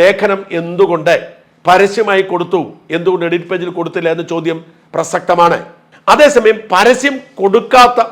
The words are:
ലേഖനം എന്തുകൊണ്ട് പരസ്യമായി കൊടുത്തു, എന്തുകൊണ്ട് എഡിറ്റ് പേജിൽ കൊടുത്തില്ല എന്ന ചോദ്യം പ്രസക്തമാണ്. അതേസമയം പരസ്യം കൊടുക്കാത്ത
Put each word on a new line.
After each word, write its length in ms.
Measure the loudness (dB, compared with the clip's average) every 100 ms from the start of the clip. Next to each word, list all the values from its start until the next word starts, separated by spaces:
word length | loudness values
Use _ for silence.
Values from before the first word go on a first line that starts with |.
ലേഖനം 380 | 2 2 -2 -4 -6 -8
എന്തുകൊണ്ട് 560 | -6 -2 0 0 0 -2 -2 -20 _ _ 0
പരസ്യമായി 560 | 2 2 0 -2 0 -2
കൊടുത്തു, 300 | -4 -4 -4 -4 -12 -8 -4
എന്തുകൊണ്ട് 300 | -2 -2 -2
എഡിറ്റ് 200 | -4 -6
പേജിൽ 220 | -8 -8 -8
കൊടുത്തില്ല 320 | -8 -4 -4 -4
എന്ന 80 | -6
ചോദ്യം 280 | -6 -6 -8 -10 _ _ -8
പ്രസക്തമാണ്. 600 | -6 -6 -2 2 2 2 -6 _ _ _ 0
അതേസമയം 440 | 4 4 4 2 0 0
പരസ്യം 420 | 0 2 2 0 -4 -12 -4
കൊടുക്കാത്ത 600 | 0 0 2 4 4 4 -2